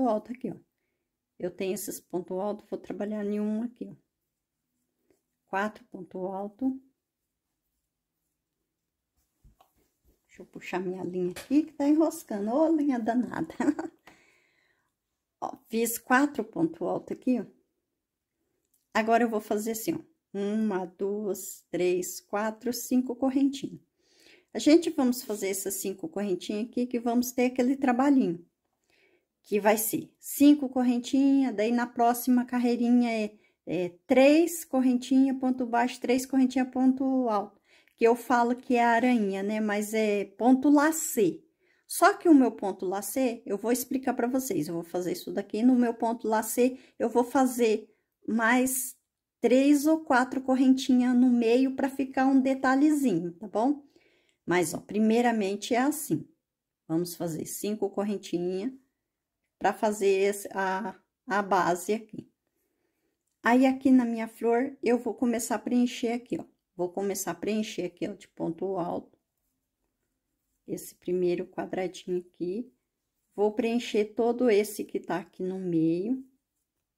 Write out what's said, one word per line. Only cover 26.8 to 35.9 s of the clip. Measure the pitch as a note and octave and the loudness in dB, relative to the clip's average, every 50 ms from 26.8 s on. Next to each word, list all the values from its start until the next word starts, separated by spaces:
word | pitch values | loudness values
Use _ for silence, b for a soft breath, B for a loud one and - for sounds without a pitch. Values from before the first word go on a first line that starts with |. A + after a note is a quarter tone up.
| B3 | -4
que | A#3+ - A#3+ | -2 -4 -4
vamos | A#3 B3 A#3 B3 A#3+ - | -2 -2 0 0 -2 -2
ter | - - B3 | -2 0 0
aquele | B3+ B3+ C4 B3 B3 C#4 | 0 0 0 0 0 0
trabalhinho. | C#4 C4+ B3+ A#3+ A#3 C4+ D4 C#4+ C4 G#3+ F3+ E3+ E3+ - _ _ _ _ _ _ _ _ _ _ _ _ _ _ _ _ _ _ _ | 0 0 0 2 2 4 4 4 4 2 0 -2 -6 -10 _ _ _ _ _ _ _ _ _ _ _ _ _ _ _ _ _ _ _
Que | _ - G3+ G#3 | _ -4 -2 2
vai | F#3+ G#3+ G#3+ | 4 4 2
ser | A3 A3 - - D#3+ - - _ _ | 2 0 -2 -4 -6 -6 -10 _ _
cinco | - - - - C#4 D4 D4 D4 C#4 B3+ | -16 -8 2 6 8 8 8 6 2 -2
correntinhas, | C4 C4 B3 B3 B3 A#3+ A#3+ - - C4+ C#4 C#4 C#4 C#4 C4+ B3+ A3 | -2 0 2 2 2 0 -2 -2 0 2 4 4 4 4 2 2 0
daí | G3 G#3+ A#3 | 0 0 0
na | A#3+ A#3+ A#3+ | 0 0 -2
próxima | A#3+ - - A#3 A#3 B3 B3 - B3+ B3 B3 A#3+ | -2 0 2 2 2 2 2 2 2 2 2 2
carreirinha | B3+ B3 B3 A#3+ A#3+ A#3+ A#3+ A#3+ A#3+ B3 B3 A#3+ A#3 | 0 0 0 2 2 2 2 2 4 4 4 4 2
é, | A3+ A3 G#3+ G#3 b b b b b b _ | 0 -2 -2 -4 b b b b b b _
é | - D#3 F3+ F3+ F3 E3+ _ _ | -6 -4 -4 -4 -4 -8 _ _
três | - B3+ B3+ C4 C#4+ D4 D#4+ F4 E4 - - - | 2 6 6 8 8 8 6 4 2 -2 -6 -8
correntinha, | - - C4 B3 C4 B3 B3 B3 - C4+ C4 C4+ C4+ C4 | -4 0 0 2 2 2 0 0 2 4 4 4 4 2
ponto | C4 C4 B3+ B3+ B3+ B3+ | 0 -2 -2 -2 -2 -2
baixo, | A3+ A3+ A#3 A#3+ B3 | -2 0 0 0 0